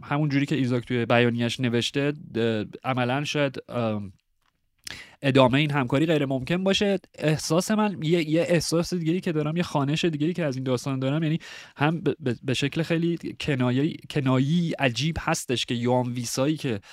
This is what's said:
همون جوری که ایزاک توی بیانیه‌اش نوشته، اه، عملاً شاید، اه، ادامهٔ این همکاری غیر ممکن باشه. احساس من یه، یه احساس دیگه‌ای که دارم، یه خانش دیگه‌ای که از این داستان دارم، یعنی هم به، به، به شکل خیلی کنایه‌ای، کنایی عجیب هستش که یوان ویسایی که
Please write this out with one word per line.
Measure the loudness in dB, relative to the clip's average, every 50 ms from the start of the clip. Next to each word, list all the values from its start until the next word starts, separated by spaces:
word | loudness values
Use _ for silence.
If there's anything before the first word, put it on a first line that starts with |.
| -6
همون | -4 -2 0 0 2
جوری | 2 2 0
که | 2 0
ایزاک | 0 0 2 0 0 -2
توی | -2 -2 0 2
بیانیه‌اش | 4 6 6 6 6 4 2 0 -2 -2 -2
نوشته، | -2 0 2 0 0 0 -2 -2 -2 -2 -2 -4 -8 -6 -2
اه، | 0 0 2 0 0 -2 -6 -10 -8 -4
عملاً | -2 0 0 0 0 0 -2 -2
شاید، | -2 -2 -2 -2 -2 -2 -6 -10 -8
اه، | -4 -2 -2 -2 -2 -4 -6 -10 -14 _ _ _ _ _ _ _ _ _ _ _ _ _ -16 -16 -14 -16 -18 -20 -10 -4 0
ادامهٔ | 4 6 8 8 8 6 4
این | 2 2
همکاری | 2 0 0 2 2 2 2
غیر | 4 2 2 2
ممکن | 0 -2 -2 -2 -2 -2 0 2
باشه. | 2 2 2 2 2 0 0 -4 -8 _ -2
احساس | 0 0 0 0 0 0 0 0 2 2
من | 0 0 0 0 -2 -2 0
یه، | 2 2 2 2 2
یه | 2 2 2 4
احساس | 2 2 2 2 0 0 0 0 -2
دیگه‌ای | -2 0 0 0 0
که | 0 -2 -2
دارم، | 0 0 -2 -2
یه | -2 -2
خانش | -2 0 0 0 0 0 0 0
دیگه‌ای | 0 0 0 -2 -2 -2
که | -2 -2
از | -4 -2
این | -2 -2
داستان | 0 -2 -2 -2 -2 -4 -2
دارم، | -2 0 0 0 0
یعنی | 0 0 -2 -4 -8 -18 -18 -18 -14 -6
هم | -2 0 0 0 0
به، | -2 -4 -4 -4
به، | -4 -6 -4 -4 -4
به | -4 -4
شکل | -2 -2 -2 -2 -4 -4
خیلی | -2 -2 -2 -2 -2 -2 -4 -6 -10 -12 -8
کنایه‌ای، | -4 -4 -2 0 0 0 2 2 0 0 -2 -6 -10 -6
کنایی | -4 -2 0 2 2 2 2 2 2 0 0 0 -2 0
عجیب | 0 0 0 0 -2 -2 -2 -2
هستش | -2 -2 -2 -2 -2 -2 -2 -2 -2
که | -2 -2
یوان | -2 0 2 2 2 0 -2 -4
ویسایی | -6 -6 -4 -2 -2 0 0 0
که | -2 -2 -4 -4 -4 -6 -12